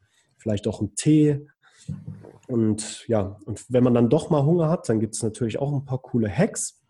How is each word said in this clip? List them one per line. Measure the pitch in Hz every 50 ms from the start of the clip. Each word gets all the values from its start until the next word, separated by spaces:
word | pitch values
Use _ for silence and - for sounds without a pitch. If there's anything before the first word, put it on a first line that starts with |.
| _ _ _ _ _ _ _
vielleicht | _ - 110 107 104 -
auch | 117 104 -
einen | 107 101 -
Tee | - - 151 151 151 151 147 147 139 - - _ _ _ _ _ _ - - - - - - - - - - - - _
und | - 127 117 113 107 104 107 - - - - -
ja, | - 113 107 95 92 98 - -
und | - 107 - - -
wenn | 123 123 123
man | 127 120
dann | 120 120 113
doch | 117 160 - -
mal | 160 147 135
Hunger | 147 175 180 160 156
hat, | 170 - - -
dann | 113 110
gibt's | 113 107 110 - 120
natürlich | 110 104 - 123 113 107 -
auch | 139 143 147
ein | 135 -
paar | - 131 127
coole | - - - 120 110 104
Hacks | 90 - 196 240 - - - - - _ _ _